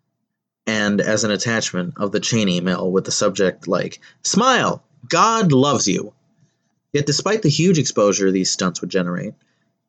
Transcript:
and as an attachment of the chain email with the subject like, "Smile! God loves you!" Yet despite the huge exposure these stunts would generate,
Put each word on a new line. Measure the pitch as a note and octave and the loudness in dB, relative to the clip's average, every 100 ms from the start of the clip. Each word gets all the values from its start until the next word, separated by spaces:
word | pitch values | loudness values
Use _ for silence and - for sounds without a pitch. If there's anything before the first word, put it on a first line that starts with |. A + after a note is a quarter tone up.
| _ _ _ _ _ _ - | _ _ _ _ _ _ -4
and | A2 G#2 G2+ | -2 0 0
as | - G#2+ | 0 0
an | G#2+ | 0
attachment | G2 A#2+ A2+ - F#2 F2+ - | -2 -2 -2 -2 -4 -6 -6
of | G2+ | -4
the | G2+ | -4
chain | - A#2 G2+ | -2 0 0
email | F2 F2+ F2+ F#2 | 0 -2 -2 0
with | F#2+ - | 0 0
the | |
subject | - G#2 F#2+ F2+ - - | 0 0 0 0 -2 -2
like, | F#2 - - - _ | -2 -4 -10 -20 _
"Smile! | - F#3+ B3+ A#3+ G#2 - _ _ - | -2 0 2 2 0 -4 _ _ -2
God | E3 G#3 A3+ F#3+ | 2 2 4 4
loves | C3 C#3+ A#2+ G2+ | 4 4 2 0
you!" | F2+ G#2 - _ _ _ _ _ _ _ | -4 -6 -14 _ _ _ _ _ _ _
Yet | C#3+ C#3+ | -4 -2
despite | C#3+ F#3+ A3 | -2 0 0
the | E3+ | 2
huge | D3 F3 E3 | 2 2 2
exposure | B2+ - G#2 F#2+ F#2+ | 0 2 2 4 2
these | F#2+ F#2 | 2 0
stunts | - F#2+ E2 | -2 -4 -4
would | F2+ | -4
generate, | F#2+ F2 F2+ F#2+ - _ _ _ _ | -2 -2 -4 -8 -12 _ _ _ _